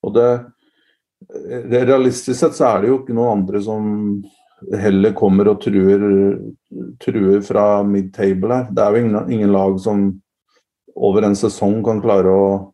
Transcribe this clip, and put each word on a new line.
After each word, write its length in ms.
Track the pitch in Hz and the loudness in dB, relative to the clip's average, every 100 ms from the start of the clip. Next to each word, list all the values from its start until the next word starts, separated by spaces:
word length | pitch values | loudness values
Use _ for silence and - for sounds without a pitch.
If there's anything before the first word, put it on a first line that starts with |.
Og 120 | 98 | 0
det, 140 | 113 120 120 120 _ _ _ _ _ _ _ - - 87 123 113 | 2 2 0 -6 _ _ _ _ _ _ _ -18 -16 -12 -12 -2
det, 140 | 123 | 0
realistisk 540 | 127 135 127 123 - 123 | 2 2 2 -2 -6 -2
sett 160 | 170 - | -2 2
så 140 | 131 | 0
er 100 | 98 | 2
det 80 | 110 | 2
jo 120 | 131 | 0
ikke 100 | 131 | -2
noen 280 | 117 120 104 | -2 0 0
andre 180 | 95 101 | -2 -4
som 220 | 104 110 107 104 104 101 98 _ _ _ 95 101 | -4 -6 -4 -4 -4 -6 -10 _ _ _ -8 -2
heller 320 | 104 98 104 | 0 2 2
kommer 360 | 98 101 95 101 | 2 2 4 4
og 80 | 101 | 2
truer, 420 | 120 101 95 101 101 98 98 - 110 - _ 123 123 123 | 0 2 4 4 2 2 2 -2 -10 -18 _ -16 -16 -8
truer 380 | - 107 95 101 | -6 0 2 2
fra 400 | 101 101 104 101 | 2 0 2 2
mid-table 720 | 101 98 95 - 98 92 107 | 0 -2 -4 -2 -2 0 -2
her. 140 | 123 123 | -2 -2
Det 80 | 95 | 0
er 140 | 104 | 2
jo 60 | 110 | 2
ingen, 280 | 117 104 - | 0 -2 -2
ingen 160 | 113 101 | -2 2
lag 240 | 98 95 95 | 2 0 -2
som 220 | 107 104 98 95 _ _ _ _ _ _ _ | -2 -2 -2 -4 _ _ _ _ _ _ _
over 300 | - 101 101 104 | -2 0 2 0
en 80 | |
sesong 460 | 101 110 - 101 110 | 0 -2 -2 -2 0
kan 160 | 110 107 | -2 -2
klare 300 | 113 98 95 | 0 2 4
å 140 | 95 98 98 98 | 2 2 0 -6